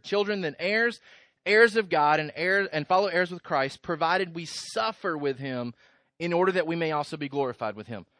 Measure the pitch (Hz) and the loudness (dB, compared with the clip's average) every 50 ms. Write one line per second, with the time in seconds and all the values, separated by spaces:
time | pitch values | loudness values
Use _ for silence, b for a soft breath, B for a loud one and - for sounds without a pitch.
0 | - - 196 208 202 202 208 196 180 151 - - 175 190 214 226 233 240 220 b | -6 -2 0 0 0 0 -2 -2 -4 -6 -6 -4 -4 -2 0 0 0 0 -2 b
1 | b b b b b b b b _ 185 208 220 233 226 196 226 202 170 165 151 | b b b b b b b b _ 4 6 8 8 8 6 2 0 2 2 4
2 | 147 147 156 156 151 147 - 147 170 185 196 202 196 - - 156 143 - 180 190 | 4 6 4 4 2 -2 -4 -2 0 2 2 2 0 0 -2 -4 0 2 2 4
3 | 202 185 165 180 180 170 180 175 - - 165 139 135 135 - - - - 170 147 | 4 4 2 0 0 0 -4 -10 -6 -2 -2 0 0 -2 -4 -8 -6 -6 -2 0
4 | 165 165 180 190 190 175 160 175 165 - - - - - - 220 220 165 160 - | 0 2 2 0 0 -2 -6 -10 -10 -10 -12 -12 -12 -8 -4 -2 -2 -2 -4 -4
5 | - 180 160 147 143 139 135 127 139 135 127 123 120 120 - b b b b b | -6 -6 -4 -2 -2 -2 -2 -2 -6 -6 -4 -4 -6 -6 -8 b b b b b
6 | b b b - 165 175 170 175 185 190 180 185 156 165 170 170 165 156 156 147 | b b b -8 -4 0 2 2 2 2 2 0 0 0 -2 -2 -2 0 -2 -2
7 | 143 - 165 147 147 139 139 143 135 123 120 - 117 107 98 107 101 117 117 95 | -4 -4 -6 -8 -8 -4 -2 -2 -2 -2 -4 -4 -6 -6 -6 -8 -12 -12 -12 -12
8 | 87 - _ | -12 -16 _